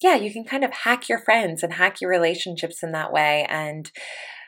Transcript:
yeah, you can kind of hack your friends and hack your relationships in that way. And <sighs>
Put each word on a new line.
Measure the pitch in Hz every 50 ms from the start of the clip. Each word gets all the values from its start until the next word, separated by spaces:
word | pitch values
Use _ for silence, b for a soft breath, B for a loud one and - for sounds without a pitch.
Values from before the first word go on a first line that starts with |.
yeah, | - 370 320
you | 226 208 208
can | 208 226 226
kind | - 269 269 269
of | 254
hack | - - - 226 247 254 - -
your | 233 226
friends | - 226 220 233 214 170 156 160
and | 180 165 165
hack | 165 180 202 190 -
your | 185 180
relationships | 185 175 170 165 180 175 - 185 170 160 - 160 - -
in | 175 165
that | 160 156 151 -
way. | - 156 151 151 147 151 147 -
And | - 156 156 151 151 156 156 - B
<sighs> | B B B B B B B B B B